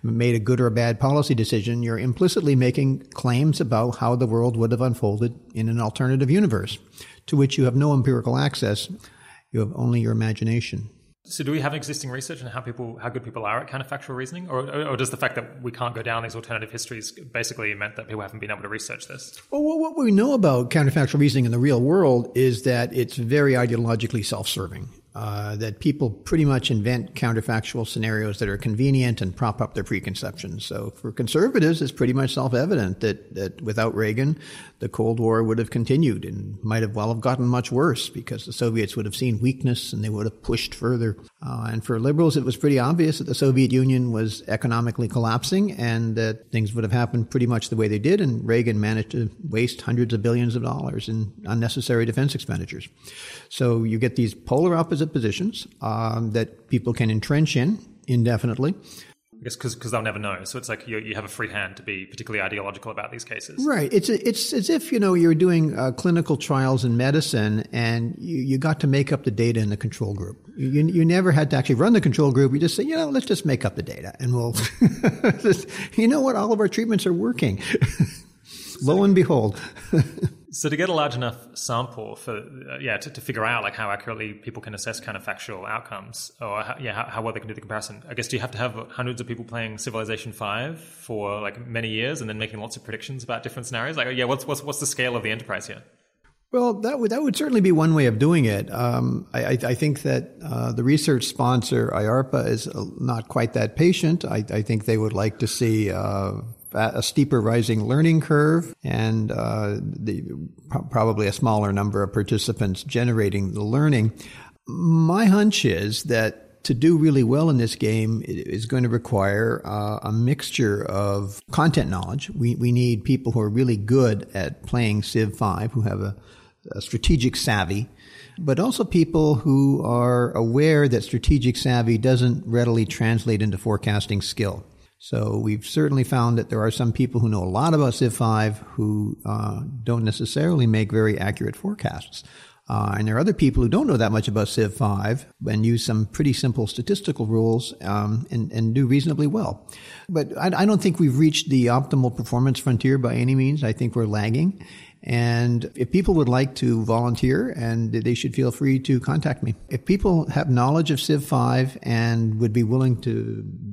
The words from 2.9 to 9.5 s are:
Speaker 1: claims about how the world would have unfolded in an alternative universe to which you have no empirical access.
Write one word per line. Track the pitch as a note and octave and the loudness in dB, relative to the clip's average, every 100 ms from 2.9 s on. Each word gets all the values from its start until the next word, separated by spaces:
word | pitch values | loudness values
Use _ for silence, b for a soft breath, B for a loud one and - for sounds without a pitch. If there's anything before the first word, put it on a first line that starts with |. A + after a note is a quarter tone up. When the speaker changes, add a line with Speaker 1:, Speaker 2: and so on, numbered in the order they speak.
| C3+ - | 0 -6
Speaker 1:
claims | - B2 B2 D#3 C#3+ | -4 0 2 2 2
about | A#2+ A2 A#2+ A#2 | 0 2 0 0
how | A#2 B2 | 0 2
the | B2 | 2
world | A#2 A#2+ A2+ | 2 2 2
would | A2+ | 0
have | A#2 | 2
unfolded | B2+ A2+ G#2+ G#2 A#2+ A#2+ - | 0 0 0 0 -2 -4 -10
in | A2 A2 | -4 0
an | A#2 | 0
alternative | G#2+ - B2+ C3 C3+ | -2 0 0 2 4
universe | F3+ G3+ G#2+ G2+ - - B B B - | 4 4 2 -4 -10 -16 B B B -2
to | D3 | 2
which | C#3 C#3+ | 2 4
you | |
have | B2+ B2+ | 2 4
no | D3 | 2
empirical | C#3 B2+ B2 A#2 B2+ | 2 2 0 0 0
access. | C#3 - G2+ G#2 - F#3 B B B B B | 0 0 -2 -2 -4 -12 B B B B B